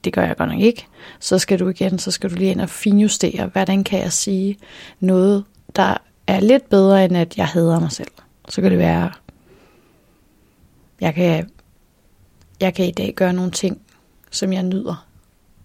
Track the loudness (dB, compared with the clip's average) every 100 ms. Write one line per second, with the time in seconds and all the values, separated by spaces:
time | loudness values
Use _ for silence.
0 | -6 -2 -2 -2 -4 2 2 2 -6 -20
1 | -20 -12 -2 0 0 -2 -2 -2 -4 -4
2 | -6 -6 -6 -2 -2 -2 -4 -4 2 4
3 | 2 0 -2 -2 -4 -2 0 0 0 -2
4 | -2 -4 -2 -2 -2 -6 -12 -20 -20 -4
5 | 0 4 4 2 -2 _ -8 0 0 0
6 | _ _ -4 0 4 4 4 4 6 6
7 | 4 2 -2 -2 -2 2 2 2 -2 -6
8 | -14 _ _ _ -12 0 2 2 2 2
9 | -2 -6 _ -20 _ _ _ _ _ _
10 | _ _ _ _ _ _ _ _ _ -6
11 | -4 0 0 0 -4 _ _ _ _ _
12 | _ _ _ _ _ -4 -4 -2 -2 -2
13 | -6 -2 -2 0 -4 -4 -6 -6 _ _
14 | _ _ _ -8 -4 -4 -4 -4 -6 -10
15 | _ _ _ _ _ _